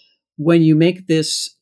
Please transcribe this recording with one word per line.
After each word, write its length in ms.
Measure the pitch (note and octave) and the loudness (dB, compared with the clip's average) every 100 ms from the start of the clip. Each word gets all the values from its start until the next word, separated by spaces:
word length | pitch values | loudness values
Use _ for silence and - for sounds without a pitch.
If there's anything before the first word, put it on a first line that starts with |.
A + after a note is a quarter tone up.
| _ _ _ - | _ _ _ -6
when 260 | D3+ E3+ | 0 2
you 120 | D#3+ | 2
make 320 | D#3 E3+ F3+ - | 2 0 -2 -4
this 500 | D#3+ D#3 - - _ | -4 -4 -8 -10 _